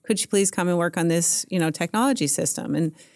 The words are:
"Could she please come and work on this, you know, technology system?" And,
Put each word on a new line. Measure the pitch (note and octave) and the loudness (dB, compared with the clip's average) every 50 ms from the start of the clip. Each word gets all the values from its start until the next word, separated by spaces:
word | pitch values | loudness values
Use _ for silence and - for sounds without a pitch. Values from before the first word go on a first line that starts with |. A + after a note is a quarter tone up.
| - | -4
"Could | - A3 G3 | -4 -2 -2
she | - - | -2 0
please | - G3 G3 F#3+ | 0 2 2 2
come | - - F3+ F3 | 0 0 0 2
and | F3 E3+ | 2 2
work | E3+ E3+ - F3 | 0 0 0 0
on | E3 E3+ | 0 2
this, | E3 E3+ E3+ - - - - - | 2 2 2 0 0 -2 -4 -2
you | - F#3 | -2 0
know, | E3 D#3+ | 0 0
technology | D3+ - E3+ E3+ - G#3+ A#3+ C#4 C4 - D3+ C#3+ | 0 -2 -4 -2 0 0 2 2 2 0 0 -2
system?" | - - - D3 - - - - C#3 | -2 -2 -2 -2 -4 -4 -6 -4 -2
And, | D3+ E3 D#3 D#3 - - - _ | 0 0 -2 -4 -6 -16 -20 _